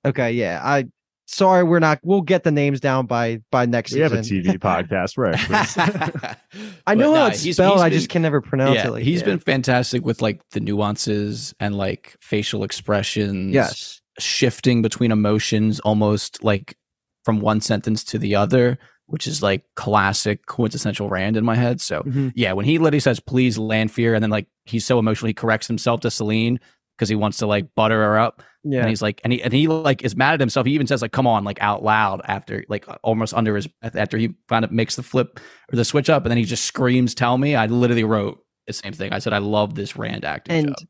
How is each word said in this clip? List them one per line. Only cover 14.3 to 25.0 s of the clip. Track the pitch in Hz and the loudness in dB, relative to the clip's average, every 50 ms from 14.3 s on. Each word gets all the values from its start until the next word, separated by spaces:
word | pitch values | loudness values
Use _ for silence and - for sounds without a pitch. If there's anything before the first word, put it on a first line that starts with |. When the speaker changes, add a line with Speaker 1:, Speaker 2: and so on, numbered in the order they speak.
| - - 139 123 - - - 131 123 117 | 0 0 0 0 0 0 2 2 4 4
Speaker 3:
between | 110 110 - - 123 113 | 2 0 0 0 0 2
emotions | 110 107 107 104 107 107 - - 113 107 107 110 104 - | 4 2 4 2 2 0 0 0 0 2 2 0 0 0
almost, | - 107 107 107 107 104 107 101 - - - - | 0 0 2 4 4 2 2 0 -2 -8 -10 -2
like, | - 110 101 95 - - - _ _ _ _ _ _ _ _ _ _ | 0 0 0 0 -4 -12 -20 _ _ _ _ _ _ _ _ _ _
from | - 113 104 | 0 0 2
one | 104 107 107 107 | 2 2 0 0
sentence | - - 113 101 - 113 110 104 - | 0 0 -2 -2 0 -2 -4 -4 -4
to | - - 110 | -6 -6 -4
the | - 101 101 | -2 0 2
other, | 101 104 92 127 127 120 123 131 - - _ _ _ _ | 2 2 4 4 4 4 2 0 -2 -10 _ _ _ _
which | _ - 156 - | _ -8 -6 -6
is, | - 156 147 | -6 -6 -2
like, | - 101 98 92 _ _ _ | 0 0 0 -2 _ _ _
classic | - - - 104 104 95 98 - - - 107 104 - _ | -8 -2 2 2 2 2 2 0 0 -2 -2 -4 -4 _
quintessential | - - - 117 110 - 123 - 107 92 - 101 101 | -10 -2 -2 -2 -2 -2 -4 -4 -4 -4 -4 -4 -4
Rand | 98 92 95 104 110 | -2 -2 -2 0 0
in | 110 110 | 0 2
my | 117 110 | 2 2
head. | 117 120 120 123 180 | 2 2 0 0 -2
So | - - - 76 | -4 -6 -6 -6
Speaker 1:
Mm-hmm. | - 139 127 139 139 127 120 | -4 -4 -2 -2 -2 -2 -2
Speaker 3:
yeah, | 123 120 95 | -2 -2 0
when | 92 98 107 | 0 0 0
he | 135 156 165 | 0 2 4
literally | 165 156 147 147 | 4 2 2 2
says, | - 135 117 - | 2 2 0 0
"Please, | _ - 131 127 127 123 104 104 | _ -2 0 2 2 2 2 -2
Lanfear," | 110 110 110 110 110 107 - - 117 117 113 | -2 0 0 0 0 0 0 0 2 2 2
and | 107 | 2
then, | 110 107 | 2 0
like, | 107 104 98 _ _ _ _ | -2 -2 -4 _ _ _ _
he's | - 117 113 - | -6 -6 -6 0
so | - 127 | 2 2
emotional, | 120 | 2